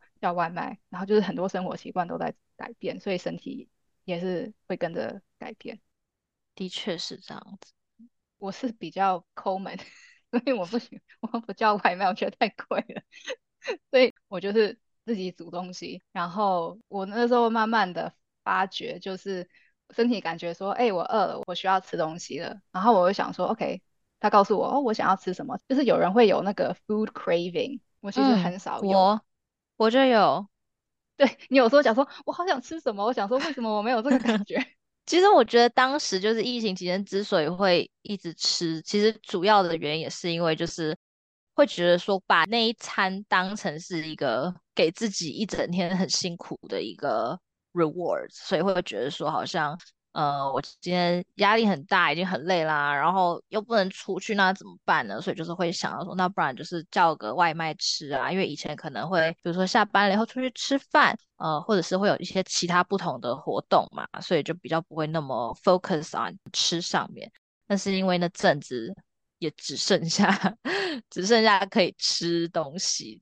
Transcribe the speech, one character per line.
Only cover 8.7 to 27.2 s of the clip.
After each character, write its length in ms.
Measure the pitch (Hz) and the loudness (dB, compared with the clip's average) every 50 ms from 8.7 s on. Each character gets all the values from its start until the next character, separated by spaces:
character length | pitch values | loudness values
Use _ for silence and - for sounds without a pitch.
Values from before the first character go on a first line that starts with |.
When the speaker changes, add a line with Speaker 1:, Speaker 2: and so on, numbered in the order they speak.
Speaker 1:
比 180 | 220 - - 160 | -8 -8 -12 -8
较 340 | - 190 196 196 185 170 - _ - | -2 0 2 2 2 0 -4 _ -14
抠 220 | - - 202 190 | -8 -4 -4 -4
门， 220 | 190 196 - 165 185 | -4 -6 -10 -12 -14
<laughs> 480 | - - - - - _ _ _ _ - | -16 -18 -20 -20 -20 _ _ _ _ -4
所 100 | - 240 - | -4 -2 0
以 60 | 285 | 0
我 140 | 262 214 175 | -2 -2 -4
不 100 | 170 220 | -4 -4
喜-， 240 | 240 - - - - _ _ - - | -6 -6 -6 -20 -20 _ _ -18 -12
我 180 | - 220 - 233 | -12 -8 -8 -8
不 140 | - - | -8 -8
叫 240 | 196 - 226 214 208 | -4 0 2 2 2
外 180 | 208 - 202 180 | 2 2 0 0
卖， 100 | 180 202 | 2 0
我 80 | 180 208 | 0 0
觉 140 | - 202 202 | 0 -4 -4
得 40 | |
太 160 | - - 196 202 | -2 -2 -2 -2
贵 320 | - - - - - 202 | -2 -8 -8 -4 -4 -4
了。 200 | - - - 196 - _ _ - - - 508 - _ _ _ _ | -4 -4 -10 -14 -16 _ _ -18 -12 -12 -12 -12 _ _ _ _
<laughs> 180 | - - 415 311 _ - | -10 -8 -8 -8 _ 2
所 80 | - 254 | 4 4
以 120 | 262 233 - _ _ | 4 4 2 _ _
我 140 | - 202 180 | -12 -10 -8
就 120 | 185 202 | -4 -2
是 240 | 202 226 214 190 - _ _ _ _ _ - | 2 2 2 2 0 _ _ _ _ _ -6
自 80 | 226 233 | -6 -4
己 160 | 190 185 185 | -4 -4 -8
煮 220 | 170 - 170 175 | -8 -12 -16 -12
东 200 | 175 175 185 180 | -10 -10 -8 -10
西， 300 | 180 - 175 - - 190 _ _ | -10 -12 -12 -12 -14 -14 _ _
然 180 | - 190 170 175 | -6 -6 -6 -4
后 480 | 170 208 214 196 185 175 165 170 175 226 _ - | -2 0 2 2 2 0 -2 -4 -8 -14 _ -10
我 180 | 202 196 190 | -8 -8 -6
那 220 | 190 202 233 240 240 | -4 -2 0 2 4
时 60 | 247 | 4
候 140 | 240 240 226 | 4 4 4
慢 200 | 226 226 220 220 | 2 2 0 2
慢 240 | 233 220 196 180 | 2 2 2 0
的 200 | 175 - 160 165 - _ _ _ _ _ | -2 -6 -6 -8 -10 _ _ _ _ _
发 240 | - - 185 185 190 | -4 -2 0 0 0
觉， 320 | 190 - - - - - 180 | -2 -4 -10 -8 -8 -10 -8
就 180 | - 196 190 | -8 -10 -10
是 320 | 185 - 196 190 180 175 _ _ _ _ _ _ _ _ _ | -8 -8 -8 -8 -8 -8 _ _ _ _ _ _ _ _ _
身 160 | - - 233 240 | -2 0 2 2
体 120 | 240 190 | 2 0
感 180 | - 165 165 170 | -2 -6 -8 -6
觉 160 | - 170 170 | -6 -8 -8
说 160 | - 190 196 196 - | -6 -4 -4 0 0
，“哎， 140 | 247 233 | 0 0
我 100 | 190 165 | 0 0
饿 240 | 170 - - 214 185 | -2 0 0 0 0
了， 160 | 170 160 - - - | 0 -2 -6 -8 -8
我 40 | |
需 140 | 180 - - | -8 -4 0
要 140 | 185 190 190 | 0 0 0
吃 160 | 190 - - | 0 -2 -4
东 200 | 170 160 160 160 | -2 -2 -2 -4
西 220 | 175 - - - 143 | -8 -12 -10 -10 -8
了。” 180 | 165 - - 196 _ _ | -8 -10 -12 -14 _ _
然 100 | - 185 | -6 0
后 140 | 190 240 233 | 4 6 6
我 140 | 190 180 180 | 6 6 4
就 40 | |
想 220 | 196 - - - - | 2 0 -4 -4 -4
说， 120 | - 180 - | -4 -2 -2
“OK。” 340 | 220 - - - - 185 _ _ _ _ _ _ _ - | -2 -2 -4 -6 -6 -8 _ _ _ _ _ _ _ -2
他 100 | - 214 | 0 6
告 140 | - 208 196 | 6 6 6
诉 120 | - 214 | 6 4
我 140 | 185 - 180 | 0 2 2
，“哦， 100 | - 285 | 2 0
我 140 | 285 226 220 | 0 0 0
想 140 | 220 - - | 0 2 2
要 80 | 190 | 2
吃 180 | - - 190 185 | 2 0 -8 -6
什 100 | - - | -6 -8
么。” 140 | 269 - - _ - | -8 -8 -8 _ -2
就 60 | 269 | 0
是 80 | 269 | 2
有 160 | 277 226 170 165 | 4 4 4 4
人 140 | 170 175 | 4 4
会 160 | 190 247 240 196 | 6 6 6 6
有 140 | 147 143 | 6 4
那 100 | 160 196 | 0 -2
个 200 | 196 - 175 - 175 - _ | -2 -2 -2 -2 -2 -6 _
food 220 | - 214 214 214 208 | -4 -2 -2 -2 -4
craving， 680 | - - | -4 -8